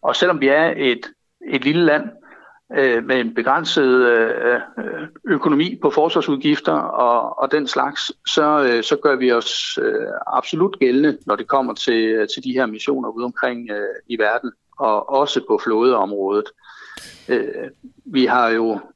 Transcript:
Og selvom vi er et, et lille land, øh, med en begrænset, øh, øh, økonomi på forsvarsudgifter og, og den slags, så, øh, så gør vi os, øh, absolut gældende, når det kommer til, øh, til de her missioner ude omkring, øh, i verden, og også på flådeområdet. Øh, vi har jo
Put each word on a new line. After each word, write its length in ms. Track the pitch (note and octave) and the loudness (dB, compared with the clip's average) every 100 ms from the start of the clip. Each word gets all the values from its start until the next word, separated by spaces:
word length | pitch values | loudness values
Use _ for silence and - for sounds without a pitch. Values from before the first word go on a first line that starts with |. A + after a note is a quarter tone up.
Og 140 | - B2+ | -2 0
selvom 260 | F3+ E3 | 2 2
vi 60 | C#3 | 4
er 260 | C#3+ E3 - | 4 2 0
et, 340 | C3+ A#2+ - _ _ _ - | -2 -2 -6 _ _ _ -6
et 140 | C3+ | -2
lille 220 | B2+ D#3 E3+ | 0 2 4
land, 180 | D3+ - - - - - _ _ - | 2 -2 -14 -20 -20 -20 _ _ 0
øh, 260 | C3+ A#2 | 2 2
med 160 | B2+ C3 | 0 0
en 160 | A#2 A2+ | 0 -2
begrænset, 580 | A#2+ C#3+ D#3 - C3+ B2+ B2 | 0 0 0 2 4 6 6
øh, 500 | A#2 A2+ A#2+ B2 B2 - - | 4 2 0 0 0 -4 -10
øh, 300 | - D#3+ D#3 - - | -10 -10 -12 -14 -2
økonomi 540 | D#3 E3+ C#3+ E3+ - | 0 2 2 0 0
på 80 | D3 | 0
forsvarsudgifter 840 | C#3+ D#3+ E3 D3+ C#3 C#3+ D3 - | 2 2 0 0 -2 0 0 0
og, 640 | D#3 - - B2 A#2+ A#2 - | -2 -2 0 2 2 0 -2
og 120 | C3+ | 0
den 160 | D3+ C3+ | 0 -2
slags, 440 | C3+ C3 C#3+ - - - | -2 -2 -4 -10 -10 -4
så, 360 | - D3+ D3+ | 0 2 2
øh, 200 | C3+ A#2+ | 2 0
så 120 | D3 C#3+ | 0 0
gør 120 | D3 C3 | 2 2
vi 160 | B2+ | 2
os, 480 | A#2+ A2 - - - | 2 0 -6 -6 -2
øh, 260 | A#2+ - A#2 - - | -2 -2 -4 -8 -4
absolut 520 | C3 - E3 F#3+ F#3 | -4 -2 0 0 2
gældende, 380 | C3 B2+ D3+ - - | 2 4 2 0 -2
når 100 | G#2+ | -4
det 120 | A2+ | 0
kommer 260 | C3+ B2+ | 0 0
til, 300 | A#2 - A#2 | -4 -2 0
øh, 240 | A2 A2 G#2 | 2 0 -2
til 100 | - | -4
de 100 | C3 | -4
her 120 | B2+ B2 | -2 -2
missioner 440 | G#2+ - C#3 A#2 | -4 -4 -2 -4
ude 160 | A2+ B2 | -6 -8
omkring, 460 | - C3 A#2+ A#2+ | -4 -4 -4 -8
øh, 240 | G#2 G#2 G#2 _ | -6 -6 -8 _
i 100 | A#2 | -2
verden, 340 | G#2+ A#2 B2+ - _ - | 0 0 -4 -12 _ -4
og 320 | C3+ G#2+ - | 0 0 0
også 320 | C3+ C#3+ - - | 0 0 -2 0
på 120 | G#2+ | -2
flådeområdet. 800 | - A2 B2 A#2+ G2 G2+ G2 G2+ G#2 _ - - - - - - - | 0 2 2 2 0 -2 -2 -2 -4 _ -20 -20 -20 -20 -20 -20 -4
Øh, 420 | B2 - - - - B3+ _ - | -2 -2 -8 -12 -14 -20 _ -4
vi 200 | D3+ B2 | 0 2
har 240 | B2 A#2 | 2 2
jo 300 | A2+ A2+ G#2 - | 2 0 -4 -8